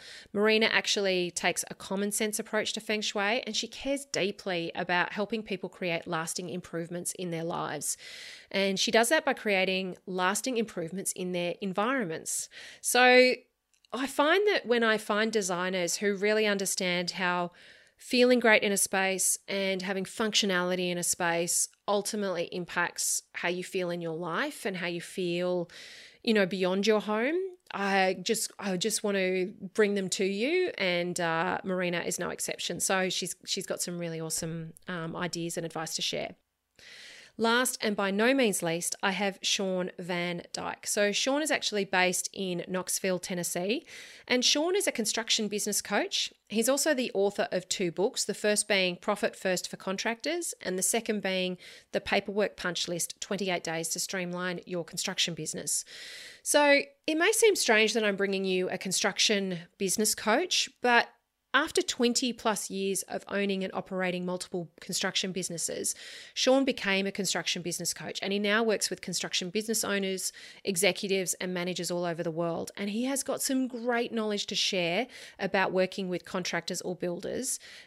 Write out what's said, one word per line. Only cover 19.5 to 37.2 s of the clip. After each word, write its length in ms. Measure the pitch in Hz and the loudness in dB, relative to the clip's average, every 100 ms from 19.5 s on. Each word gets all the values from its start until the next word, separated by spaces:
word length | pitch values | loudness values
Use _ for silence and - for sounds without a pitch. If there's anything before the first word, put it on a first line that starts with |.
| 196 190 190 | -2 0 0
having 220 | 185 190 | -2 -4
functionality 880 | 185 - 220 208 202 180 180 185 180 | -4 -2 0 2 2 2 2 0 0
in 60 | 175 | 0
a 60 | |
space 640 | 170 - 170 170 175 - - _ - | -2 0 0 2 0 0 -2 _ -2
ultimately 640 | 202 196 214 196 170 170 | 0 0 -4 -2 -2 -4
impacts 720 | 180 175 180 170 - - - - | -6 -4 -2 -2 -2 -2 -2 -6
how 160 | - 175 | -6 -4
you 160 | 180 | -4
feel 260 | 175 190 175 | -4 -4 -2
in 120 | 175 | -4
your 140 | 165 160 | -4 -4
life 500 | 175 180 294 - 202 | -4 -2 -4 -6 -6
and 100 | 180 | -4
how 120 | 170 | -4
you 120 | 170 | -6
feel, 680 | - - 180 175 180 180 170 - - - - - | -8 -4 -2 0 0 -2 -4 -10 -18 -20 -20 -6
you 120 | 240 | 2
know, 120 | 214 185 | 4 2
beyond 400 | 190 180 190 208 | 2 0 2 4
your 140 | 214 | 2
home, 360 | 196 214 254 349 381 359 - | 2 0 0 -2 -4 -10 -10
I 440 | 196 202 196 185 190 | -4 0 4 2 2
just, 280 | 180 214 - - | -2 -2 -4 -6
I 180 | 202 180 | -4 0
just 260 | 220 208 | 0 0
want 140 | 208 196 | 0 0
to 340 | 185 185 185 - 190 | 2 0 -2 -6 -4
bring 220 | - 208 202 | 2 2 2
them 120 | 185 | -2
to 120 | - | 0
you, 480 | 190 196 254 359 220 - | 0 0 2 2 0 0
and, 420 | 185 175 175 175 | 0 2 0 0
uh, 380 | 170 165 180 185 190 | 0 0 0 -2 -2
Marina 340 | 185 180 175 | -2 0 -2
is 180 | - 180 | -2 -4
no 120 | 165 | -4
exception. 500 | - - - - 170 | -4 -6 -6 -6 -2
So 300 | - 190 185 | 0 2 0
she's, 260 | - 180 - - | -2 -6 -8 -6
she's 200 | 196 185 | -6 -4
got 160 | 185 | -4
some 160 | - 175 | -6 -6
really 240 | 170 160 | -6 -6
awesome, 500 | 160 - 165 165 160 - - | -4 -4 -4 -6 -10 -12 -10
um, 300 | 175 165 170 | -6 -6 -4
ideas 400 | 175 170 170 170 | -4 -4 -4 -4
and 80 | 165 | -6
advice 280 | 160 165 - | -6 -6 -4
to 60 | |
share. 340 | - 151 - - _ _ _ _ - - - - | -2 -2 -4 -8 _ _ _ _ -20 -20 -20 -20